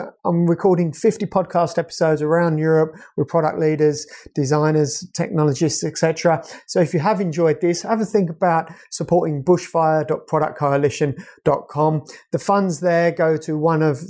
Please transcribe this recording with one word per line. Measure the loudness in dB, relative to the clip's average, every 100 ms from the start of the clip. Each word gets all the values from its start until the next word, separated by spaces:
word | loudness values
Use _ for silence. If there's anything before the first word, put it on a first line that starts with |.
| -12 _
I'm | -2 2 2
recording | 2 2 2 0
fifty | 0 0 0
podcast | -2 -2 0 0 0 -2
episodes | -6 -2 0 0
around | 0 2 2 0
Europe | 2 2 2 -4 -12 -6
with | -2
product | 0 0 0
leaders, | 0 2 2 0 -10 -18 -10
designers, | -4 0 2 2 2 0 -4 -10
technologists, | -6 -4 0 0 2 -2 -2
et | -6 -2
cetera. | -2 0 0 0 -4 -20 -4
So | 0
if | 0
you | 0
have | 0 0
enjoyed | -2 0 0 2
this, | 0 -2
have | -2 -2
a |
think | 0 0 0
about | 0 0 0 -2 -16 -14
supporting | -8 0 2 2 -2
bushfire | 2 2 2 0 2 2 0
dot | -6 -2
product | -2 -2 -2
coalition | 0 2 0 0 -4 -4 -14 -4
dot | 0 0 -2
com. | 0 0 0 -6 -20 -8
The | -6
funds | 0 0 0 0
there | 0 2 2
go | 2 0 0
to | -2 0
one | 2 2
of | 2 0